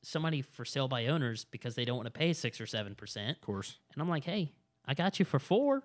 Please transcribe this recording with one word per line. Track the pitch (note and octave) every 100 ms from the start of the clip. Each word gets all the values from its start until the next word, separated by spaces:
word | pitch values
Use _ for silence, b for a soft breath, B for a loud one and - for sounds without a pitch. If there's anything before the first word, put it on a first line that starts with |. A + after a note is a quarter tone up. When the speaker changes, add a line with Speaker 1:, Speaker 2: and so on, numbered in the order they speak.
Speaker 1:
somebody | - D#3 D#3+ D3+
for | B2+ -
sale | A#2 C#3 C3
by | B2+ A#2
owners, | D#3+ B2 A2+ -
because | - B2
they | A#2
don't | A#2+ B2
wanna | A#2
pay | - E3
six | D#3+ A#2+ -
or | A2
seven | A2+ G2+
percent. | G2+ G#2 G#2+ G#2 D#3
Speaker 2:
Of |
course. | - G2 - - _
Speaker 1:
And | -
I'm | E3+
like, | E3
"Hey, | E3+ G3+ D3+ - _ _
I | -
got | C#3 F#3 -
you |
for | E3+ C#3
four," | - G3+ C#4+ C4+